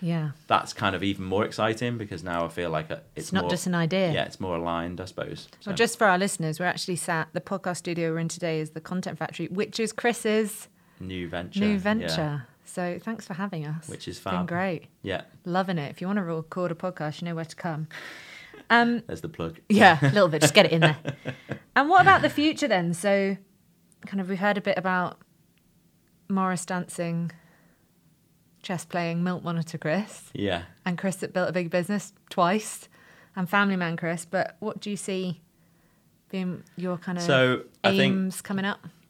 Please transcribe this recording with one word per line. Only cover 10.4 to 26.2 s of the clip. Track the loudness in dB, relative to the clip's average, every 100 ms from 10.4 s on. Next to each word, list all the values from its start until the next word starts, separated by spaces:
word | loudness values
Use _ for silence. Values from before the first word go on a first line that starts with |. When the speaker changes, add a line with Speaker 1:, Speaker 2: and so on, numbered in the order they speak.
| 0 -6 -16 _ _ _
Speaker 2:
New | -8 -6 -6
venture, | -6 -4 0
Speaker 1:
new | 2
Speaker 2:
yeah. | 2
Speaker 1:
venture. | 0 0 0 -2 -2 -4 -8 _ -14
So | -6 -6 -6
thanks | -8 -10 -10
for | -8
having | -6 -6 -6
us. | -8 -8
Speaker 2:
Which | -12 -10
is | -8
Speaker 1:
It's | -4
been |
Speaker 2:
fab. | -2 -2
Speaker 1:
great. | -2 -2 -4 -10 _
Speaker 2:
Yeah. | -6 -6 -6 -14 -4
Speaker 1:
Loving | -2 0 -2
it. | -4
If | -8
you | -4
wanna | -2 -2
record | -4 -6 -4 -4
a | -4
podcast, | -6 -4 -6 -6
you | -6
know | -6
where | -8
to | -8
come. | -6 -6 -8 -10 -16 -16 -18 -20 -20 -20 2
Um, | 4 4 0 -6
Speaker 2:
There's | -10
the | -10
plug. | -6 -6 -6 _
Speaker 1:
Yeah, | 10 10 10
a | 6
little | 6 6
bit. | 6
Just | 6
get | 8 6
it |
in | 6
there. | 6 4 -4 -6 -10 -10
Speaker 2:
<laughs> | -10 -12 0 2
Speaker 1:
And | 6
what | 8
about | 10 8
the | 6
future | 2 2 2 2
then? | 2 2
So, | 0 2 2 2 -2 -8 _ _ _ _ _ -8
kind | -6
of, | -4
we've | 0
heard | 2 2
a |
bit | 0 0
about | 0 0 -2 -6 -20 _ _ _ _ _ _ _ _ _